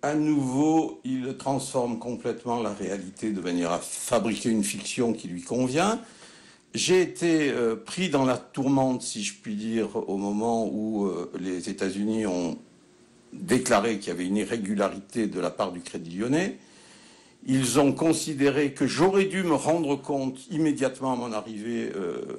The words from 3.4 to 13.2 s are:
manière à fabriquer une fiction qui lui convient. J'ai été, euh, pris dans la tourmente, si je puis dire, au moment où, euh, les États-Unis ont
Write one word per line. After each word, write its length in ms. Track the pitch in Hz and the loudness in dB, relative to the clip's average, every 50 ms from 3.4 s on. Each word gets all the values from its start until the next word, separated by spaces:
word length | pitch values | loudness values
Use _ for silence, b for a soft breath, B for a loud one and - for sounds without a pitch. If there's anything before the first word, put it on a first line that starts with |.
manière 320 | 85 90 87 87 87 85 87 | -4 -2 -2 0 0 0 -2
à 60 | 87 | -2
fabriquer 680 | - - - - - - - 117 98 113 107 98 - 123 | -4 -6 -10 -10 -4 0 0 2 2 2 -2 -2 0 0
une 140 | 113 110 101 | 2 2 2
fiction 480 | 101 - 104 - - - - 123 117 | 0 -2 -6 -6 -8 -2 0 0 0
qui 160 | 110 - - 92 | 0 -2 -6 -10
lui 140 | 87 87 | -10 -10
convient. 580 | 87 - - 120 127 127 127 151 180 202 226 240 B B B B B B B B B B B B B _ _ | -8 -4 -2 0 0 0 2 2 2 2 2 0 B B B B B B B B B B B B B _ _
J'ai 280 | 117 - - 180 185 | -2 2 6 6 6
été, 480 | 180 165 - - 170 170 165 160 151 139 | 6 4 0 -2 2 4 4 4 4 2
euh, 260 | 117 120 120 113 113 | 2 2 2 2 0
pris 320 | 104 - - - - 185 185 | 0 -6 -10 -4 -2 -2 2
dans 160 | 143 143 135 | 4 4 4
la 140 | 127 127 113 | 4 2 0
tourmente, 640 | - - _ - 135 131 139 135 131 131 127 120 | -2 -8 _ -2 2 4 4 4 4 4 2 0
si 200 | - - - 117 | -4 -6 -6 -4
je 120 | 101 98 - | -6 -6 -6
puis 220 | - _ 117 107 | -8 _ -6 -6
dire, 340 | 104 107 113 113 113 107 95 - 113 - - | -4 -2 0 0 0 0 0 -2 -4 -2 -2
au 80 | 95 | -2
moment 500 | 98 101 101 104 104 107 117 117 113 113 101 | -2 -2 -2 -2 0 0 0 0 0 0 -2
où, 360 | - 107 107 110 110 104 101 98 | -2 -2 -2 -2 0 0 0 0
euh, 220 | 87 82 87 - - 80 | 0 -2 -6 -8 -8 -8
les 320 | 87 95 92 90 85 98 | -6 -4 -4 -4 -4 -6
États-Unis 560 | 98 - 98 98 92 98 104 107 110 110 110 | -6 -4 -4 -4 -2 -2 -2 0 0 0 0
ont 320 | 101 90 90 87 85 78 - - - - - _ _ _ _ _ _ _ _ | 0 0 0 -2 -2 -4 -6 -10 -20 -20 -20 _ _ _ _ _ _ _ _